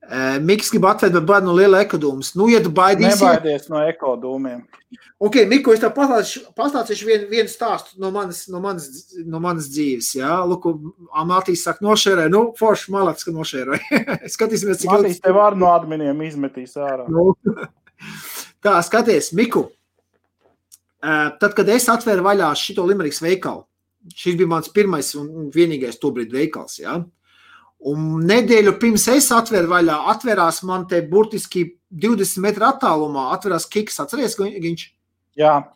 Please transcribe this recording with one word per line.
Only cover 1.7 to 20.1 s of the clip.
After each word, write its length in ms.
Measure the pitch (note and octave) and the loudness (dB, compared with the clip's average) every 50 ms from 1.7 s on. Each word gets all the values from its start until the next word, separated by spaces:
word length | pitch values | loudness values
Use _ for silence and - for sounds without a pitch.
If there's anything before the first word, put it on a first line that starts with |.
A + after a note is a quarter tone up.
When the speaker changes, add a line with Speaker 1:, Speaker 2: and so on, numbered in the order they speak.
| F#3+ F#3 G#3 | 6 6 4
Speaker 1:
ekodūmas. 480 | G3+ - E3+ D3+ D3 C3+ C3+ C3+ - - | 2 -2 -2 -2 -2 -4 -4 -8 -8 -2
Nu, 140 | F3 G3 A#3 | 0 4 4
ja 80 | A#3 A3 E3 | 4 4 4
tu 60 | F3+ D#3 | 2 2
baidies, 460 | F3 F#3 F#3+ G3+ F#3 - - G#3 G3+ | 2 4 4 4 4 4 4 4 4
Speaker 2:
Nebaidies 480 | G3 F3+ E3 D#3+ D#3 D#3 D3 C#3+ - - | 6 4 4 4 2 -2 -4 -4 -6 -6
no 80 | E3 D3+ D3+ | -4 -2 -2
ekodūmiem. 800 | D#3+ E3 - - C#3 B2 A2+ A#2 B2+ C3 C3+ C3+ C3 B2 A#2+ A#2 _ _ - _ _ - - _ _ _ _ | -2 -2 -2 -4 -4 -4 -4 -6 -8 -6 -6 -6 -8 -10 -12 -16 _ _ -20 _ _ -20 -20 _ _ _ _
Speaker 1:
Ok, 140 | G3+ G#3 G#3+ C4+ G#3+ | -2 0 4 4 4
Miku, 240 | F#3+ A#3 C#4 C#4 B3+ A3+ | 6 4 2 6 4 4
es 80 | A3 A3+ | 4 4
tev 80 | A3+ A3 | -2 0
pastāstīšu, 480 | - C#4+ C4+ B3+ A3 G3 - - C4+ - - _ - | 0 0 2 2 0 0 -2 -6 -12 -16 -18 _ -4
pastāstīšu 480 | A#3 C#4+ C#4+ C4+ A3+ - G#3+ - G#3 | -4 -2 -2 -2 -4 -4 -6 -6 0
vien-, 220 | A3 A3+ G#3+ G3+ G3+ | 0 0 0 0 -2
vienu 220 | G#3+ A3+ A3+ G3+ | -2 -2 -2 -2
stāstu 480 | - - A#3+ A3+ G3 E3+ - - _ F#3 | -2 -6 -4 -4 -4 -4 -6 -14 _ -8
no 80 | F#3+ F#3+ | -8 -6
manas, 300 | F#3+ G#3 G3+ F#3 F3 - - - | -4 -6 -6 -6 -10 -12 -14 -12
no 120 | F#3 F3+ F3+ | -10 -8 -6
manas, 240 | G3 G3 F3 D3 C3+ C3 D3 - _ F#4 - | -6 -6 -8 -10 -14 -18 -20 -20 _ -16 -14
no 200 | E3 E3 D#3+ D#3+ E3 | -12 -10 -8 -6 -4
manas 240 | F3+ F3 E3 D3+ C#3 | -4 -4 -4 -6 -8
dzīves, 400 | C#3 D3 D3+ C#3+ C3 A#2+ A2+ - - | -6 -4 -2 -2 -2 -4 -6 -6 -6
jā. 160 | C3 C3 C#3 E3 F3+ F#3 F3+ | -4 -2 -2 -2 0 0 -2
Lūk, 160 | F3+ F3 - F3 E3 D#3 D3+ D#3+ F#3+ _ F3 E3 - | -2 -2 -2 -4 -4 -4 -8 -16 -16 _ -20 -10 -6
a, 120 | D#3 D#3+ E3+ | -4 -2 0
Matīs 320 | F3+ F#3 F#3 - F3+ E3 | 0 0 0 0 -2 -2
saka, 240 | - E3+ E3 - G3+ | -2 -6 -6 -4 2
nošērē. 400 | G#3 G#3+ G#3+ - G3+ G3 F3+ D#3+ D#3 E3+ | 2 2 2 4 2 2 4 4 4 4
Nu, 80 | G#3 A#3 A#3 A3+ - | 4 2 2 0 0
forši, 320 | A3 A3 G3+ - - - F#3+ | 2 2 2 2 -2 -6 -2
malacis, 320 | G3 G3 F3 D3+ - - - | 0 0 0 0 -2 -8 -8
ka 80 | E3 | -8
nošērē. 440 | D#3+ D#3+ - - C3+ B2+ B2+ C#3 - - - D4 - A3+ | -8 -8 -8 -8 -8 -6 -4 -4 -6 -4 0 -2 -2 0
<laughs> 300 | - A#3 - - - - | -2 -8 -8 -8 -12 -4
Skatīsimies, 480 | - A3 A3 A3+ F#3+ F3 G#3 F#3 F3 | -2 -2 0 0 -2 -2 -2 -4 -2
cik 80 | - F3+ | 0 2
Speaker 2:
Matīs, 300 | F#3+ G#3 G3+ G3+ F3 F3 | 4 4 4 2 0 -2
Speaker 1:
ilgi 60 | - F#3 | 0 2
Speaker 2:
tev 100 | F#3 G3+ G#3 | 4 6 4
arī 180 | G#3 G3+ G3 | 4 4 4
no 80 | F3+ F3 | 2 4
adminiem 560 | F3 E3+ E3 D#3 D#3 D#3 D3+ C#3+ C#3 D3+ D#3 | 4 2 0 -2 -6 -4 -2 -2 -2 -4 -6
izmetīs 480 | D#3+ D3+ C#3+ C#3 C3+ C3+ C3 B2+ B2 - | -8 -6 -6 -6 -6 -6 -10 -16 -14 -10
ārā. 320 | D3 C#3+ C#3 C3+ C3 B2 | -8 -6 -6 -6 -6 -6
Speaker 1:
Nu. 300 | A#2+ D#3+ E3 F3 F#3+ F#3 _ _ | -2 2 4 4 4 4 _ _
<laughs> 1160 | G#3+ A3 - - - _ _ _ _ _ _ - - - - - - - - - - _ _ _ | -4 -4 -4 -10 -16 _ _ _ _ _ _ -20 -18 -18 -16 -16 -16 -16 -16 -16 -16 _ _ _
Tā, 140 | G3+ G3 E3+ | 2 2 2
skaties, 480 | E3+ - - A3 A#3 A3+ G#3 D3+ C#3+ - - F3 | 2 2 0 0 2 4 2 2 0 -2 0 0
Miku. 300 | A#3+ A#3+ - F3+ C3 - _ _ _ _ _ _ _ _ | 0 2 0 -2 -2 -2 _ _ _ _ _ _ _ _